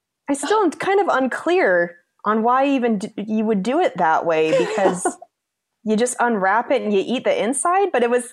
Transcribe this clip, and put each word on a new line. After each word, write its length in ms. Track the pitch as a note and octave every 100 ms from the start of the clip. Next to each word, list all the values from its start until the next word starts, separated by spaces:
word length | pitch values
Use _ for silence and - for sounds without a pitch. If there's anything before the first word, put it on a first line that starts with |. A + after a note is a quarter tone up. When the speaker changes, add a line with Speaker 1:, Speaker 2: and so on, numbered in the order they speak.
| _ _ -
Speaker 1:
I 60 |
still 260 | C#4 C#4+ G#4+
am 80 | F#4+
kind 300 | - - G4
of 80 | F4+
unclear 840 | C4 C4 - - F4+ C#4 F3+ F3 - _ _
on 200 | - A3
why 220 | A3+ B3+ C#4+
even 300 | C4+ A#3+ G#3+
d-, 140 | G#3 -
you 280 | G#3 G#3+ G#3+
would 180 | G#3+
do 160 | F#3+ C#4+
it 160 | F4+ -
that 280 | E3 D#3+
way, 280 | E3 D#3+ D#3 E3+
because 480 | D#3+ - F#3+ F3+ - - - _ _
Speaker 2:
<laughs> 320 | _ _ _
Speaker 1:
you 120 | G#3+ G#3+
just 180 | B3 -
unwrap 500 | A#3+ A3 F#3+ G#3+ A#3
it 120 | C4+
and 100 | G#3
you 100 | G3+
eat 200 | - B3
the 180 | - -
inside. 480 | G3 C#4 F4 F#4 G4+
But 140 | C#4
it 60 | A#3
was, 220 | B3 A#3+